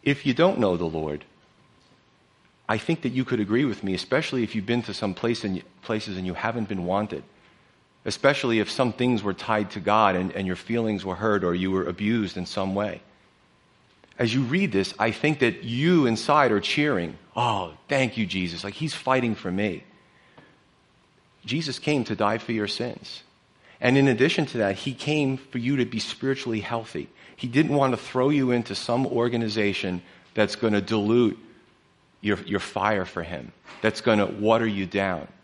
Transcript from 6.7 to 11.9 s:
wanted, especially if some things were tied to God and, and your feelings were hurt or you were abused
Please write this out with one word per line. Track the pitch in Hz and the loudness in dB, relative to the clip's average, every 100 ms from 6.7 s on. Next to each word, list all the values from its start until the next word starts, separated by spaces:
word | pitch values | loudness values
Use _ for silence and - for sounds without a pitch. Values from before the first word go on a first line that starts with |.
| 98 87 | -4 -2
wanted, | 95 107 73 - _ _ _ _ _ _ _ - | 0 -2 -6 -12 _ _ _ _ _ _ _ -8
especially | - 139 139 127 113 | 2 2 2 2 2
if | 104 | 0
some | - 127 | 0 -2
things | - 123 117 | 2 2 2
were | 101 | 0
tied | 92 - 107 101 | -6 -2 -2 -2
to | 104 | -4
God | 95 107 104 90 | 0 4 4 4
and, | 92 | -2
and | - 98 | -4 -4
your | 90 | -4
feelings | - 117 113 101 | -2 -2 0 -2
were | 95 90 | -4 -2
hurt | 107 104 | 2 2
or | 90 | 2
you | 87 92 | 0 0
were | 95 | 0
abused | 87 | -2